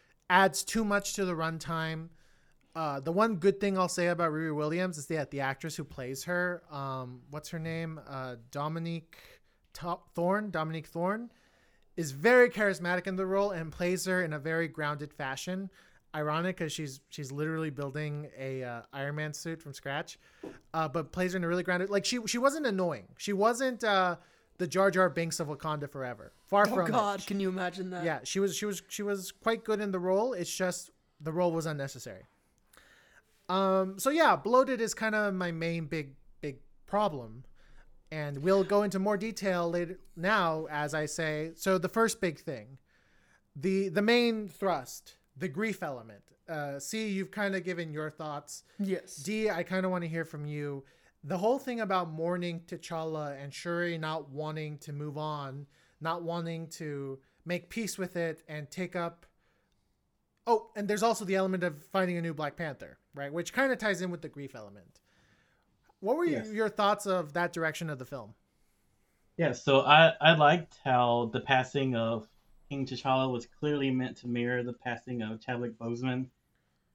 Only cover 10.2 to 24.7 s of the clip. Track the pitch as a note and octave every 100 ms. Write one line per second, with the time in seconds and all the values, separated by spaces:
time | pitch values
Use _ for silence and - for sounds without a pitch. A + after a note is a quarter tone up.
10.2 | F3 G3+ G#3+ F3 D#3+ D#3+ D3+ E3 F3+ G#3+
11.2 | A#3+ _ _ _ _ _ _ - D3+ C#3
12.2 | G3 B3 A#3+ A3 G#3 E3 F3 F3+ F#3 F#3
13.2 | F#3 G3 G3+ F3 D#3+ - F3 F#3 F#3 F#3
14.2 | E3+ D3+ D3+ D#3+ E3 D#3 D3 D3 D3 -
15.2 | C3+ C3+ - F#3 G3 - - _ _ D#3
16.2 | D3+ D#3 F3+ F3+ D#3+ - D3+ C3 _ -
17.2 | C3+ C#3+ D#3 D#3+ D#3+ C3 C#3+ C#3+ D3+ D3
18.2 | D3 G2+ C3+ C3 B2 A#2 - C#3 C#3 D3
19.2 | D3+ D3 E3+ E3 D3 C3+ C#3 C#3+ E3 -
20.2 | _ _ - - _ D#3+ D#3 E3 D#3 F3+
21.2 | F#3 F#3 E3+ F3 F3+ F3+ G3 G3+ G3 B3
22.2 | A3 A#3+ C4+ D#4 C#4 F#3+ F3 B2+ F2+ -
23.2 | - G3 A3 A#3+ C4 A#3 A3 G3 F3+ E3+
24.2 | - _ _ - F3